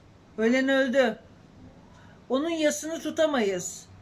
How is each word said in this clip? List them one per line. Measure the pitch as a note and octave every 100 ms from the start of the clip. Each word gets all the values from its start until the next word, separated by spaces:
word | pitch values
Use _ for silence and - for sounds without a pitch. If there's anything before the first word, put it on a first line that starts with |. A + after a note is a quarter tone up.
| - - - -
Ölen | A3+ C4 C4+
öldü. | C4+ C4+ C4+ A#3+ - - - - - - - - - - - -
Onun | B3+ E4
yasını | E4 D4 - D#4 E4
tutamayız. | D4+ D#4+ D#4 C4+ G3 F#3 - - - -